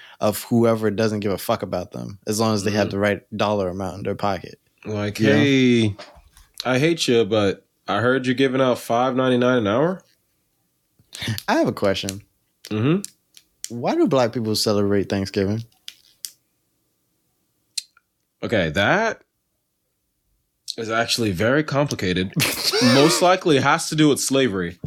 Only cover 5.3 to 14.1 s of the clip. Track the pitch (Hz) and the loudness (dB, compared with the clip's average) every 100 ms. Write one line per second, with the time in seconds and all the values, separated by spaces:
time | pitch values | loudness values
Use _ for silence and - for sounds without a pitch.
5.3 | 143 143 135 127 117 110 98 - - - | 4 4 4 4 4 2 -2 -14 -20 -20
6.3 | _ _ - 117 127 156 175 - 117 107 | _ _ -10 -4 0 0 0 2 2 4
7.3 | 110 98 - _ _ - 98 120 131 127 | 2 2 -2 _ _ -4 0 2 0 0
8.3 | 123 135 127 131 117 - 117 131 127 131 | 0 2 2 2 0 0 0 0 0 2
9.3 | 123 123 127 101 113 160 185 - _ _ | 2 2 2 2 0 0 -2 -12 _ _
10.3 | _ _ _ _ _ _ _ _ - - | _ _ _ _ _ _ _ _ -12 -8
11.3 | 107 - 277 277 - 101 95 101 98 - | -6 -2 0 0 0 -2 -2 -4 -10 -14
12.3 | _ _ _ - 107 123 185 202 _ _ | _ _ _ -8 -2 0 -2 -4 _ _
13.3 | _ _ _ - 117 151 320 302 | _ _ _ -12 -6 -2 0 2